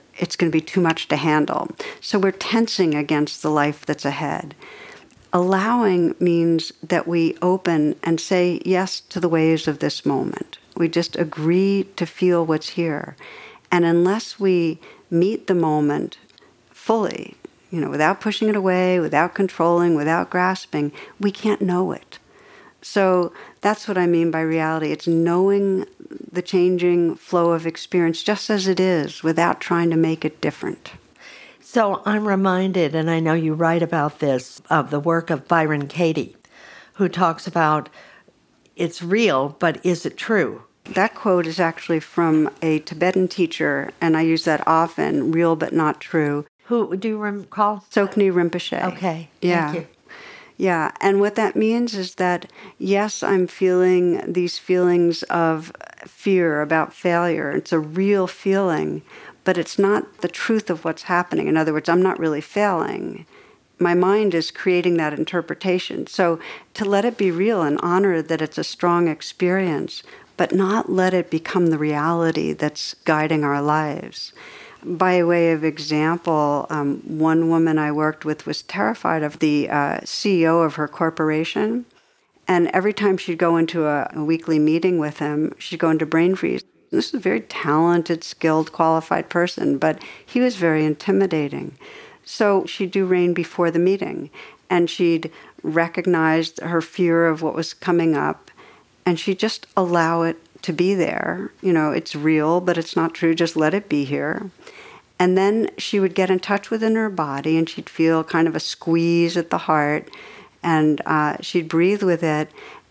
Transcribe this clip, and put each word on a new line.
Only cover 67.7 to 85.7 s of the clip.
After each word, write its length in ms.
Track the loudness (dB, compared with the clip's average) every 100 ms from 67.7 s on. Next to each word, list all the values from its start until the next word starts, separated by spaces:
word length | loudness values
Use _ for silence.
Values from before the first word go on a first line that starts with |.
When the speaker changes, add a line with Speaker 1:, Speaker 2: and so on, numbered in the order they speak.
| 0
Speaker 1:
honor 400 | 0 2 2 2
that 200 | 0 -2
it's 160 | -4 -6
a 60 | -8
strong 420 | -2 2 2 2
experience, 960 | -2 -8 -2 0 0 0 -2 -6 -12 -20 -20 -10 -4
but 180 | 0
not 380 | 0 0 0 0
let 220 | 0 2
it 160 | 0 0
become 380 | -4 -2 0 2
the 100 | 2
reality 720 | 0 0 0 2 0 0 -2
that's 440 | -2 -4 -4 -10 -6 -2
guiding 400 | 0 0 0 0
our 160 | 0
lives. 720 | 0 0 0 -6 -10 -14 -16 -18 -20 -20 -20 -14
By 400 | -8 0 2 4
way 280 | 4 4 2
of 140 | 2 -2
example, 1000 | -4 -2 0 0 0 0 0 2 0 -2
um, 320 | -4 -2 -4 -6
one 440 | -2 2 2 2
woman 280 | 2 2 2
I 140 | 0
worked 320 | 0 -2 -2
with 220 | -6 -6 -6
was 160 | -8
terrified 600 | -8 -2 -2 -2 -2 -2
of 160 | -2 0
the, 300 | 2 2 0
uh, 300 | 0 -2 -4 -6
C 380 | -4 0 2
E 40 | 4
O 120 | 4
of 160 | 2 -2
her 120 | -6
corporation. 960 | -2 -2 0 0 0 -2 -2 -2 -2 -8 _ _ _ _ _ 0
And 220 | 2 2
every 240 | 2 0
time 240 | 0 0 0
she'd 200 | -2 0
go 200 | 2 2
into 300 | 2 0 0
a, 220 | 0 -4
a 100 | -4
weekly 340 | -2 -2 0 2
meeting 400 | 2 2 2 2
with 220 | -2 -4
him, 340 | -4 -2 -4 -6
she'd 220 | -12